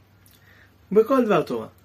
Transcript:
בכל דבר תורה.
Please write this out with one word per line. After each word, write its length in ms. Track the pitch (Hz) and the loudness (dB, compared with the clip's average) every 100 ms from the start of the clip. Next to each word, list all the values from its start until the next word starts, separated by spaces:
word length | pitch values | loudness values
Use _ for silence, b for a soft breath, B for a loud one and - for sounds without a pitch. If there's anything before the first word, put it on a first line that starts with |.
| _ _ _ b b b b b _ | _ _ _ b b b b b _
בכל 340 | 196 220 262 220 | 0 2 0 2
דבר 160 | 170 | 0
תורה. 260 | 143 117 110 - | -2 -8 -10 -18